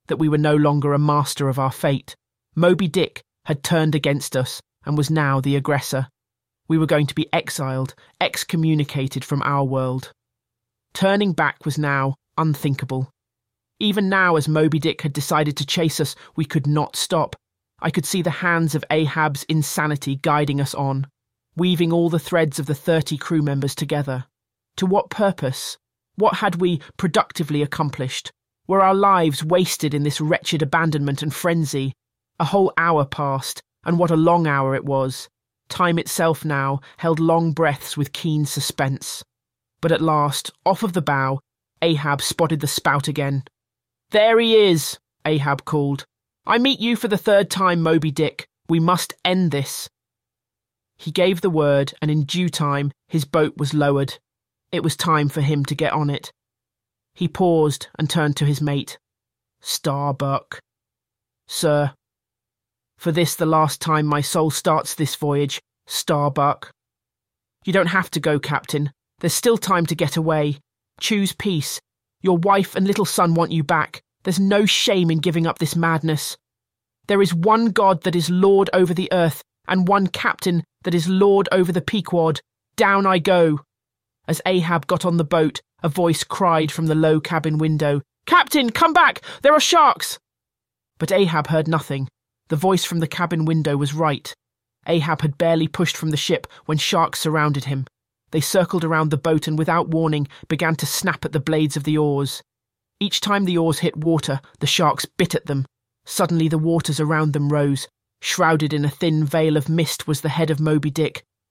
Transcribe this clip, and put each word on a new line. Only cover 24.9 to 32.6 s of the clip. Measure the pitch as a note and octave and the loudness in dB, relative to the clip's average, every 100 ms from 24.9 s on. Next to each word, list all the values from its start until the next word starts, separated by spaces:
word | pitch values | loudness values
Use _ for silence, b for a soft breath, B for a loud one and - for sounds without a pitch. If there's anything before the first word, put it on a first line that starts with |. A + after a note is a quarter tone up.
| G3+ - | 0 -2
purpose? | - G3 F3 C3 - - - _ _ _ - | 0 0 0 -4 -4 -10 -14 _ _ _ -2
What | G#3+ F#3 | 0 0
had | G#3 E3+ | -2 0
we | F3+ E3 B - | 0 -2 B -6
productively | F3+ - - - C#3+ D3 | -2 0 -2 -4 -4 -2
accomplished? | D3 - C#3+ - B2+ - - - _ _ - | -2 -2 -4 -4 -8 -8 -12 -18 _ _ 0
Were | F#3+ | 2
our | F#3+ | 4
lives | G3 G3+ F#3 E3 C#3 | 4 4 4 2 0
wasted | D#3 F#3 F3+ - D3+ | 0 0 0 -2 -4
in | C#3+ | -2
this | D3 - | -2 -2
wretched | D3+ F3 - D#3+ | -2 -2 -2 -2
abandonment | D3 E3 E3 D3+ C#3+ C#3 | 0 0 0 0 -2 -4
and | D3 | -6
frenzy? | - F3 E3 D3 C#3+ C3+ - _ _ _ - | -4 -2 0 0 -4 -6 -8 _ _ _ -6
A | D#3 | -2
whole | G3 | 2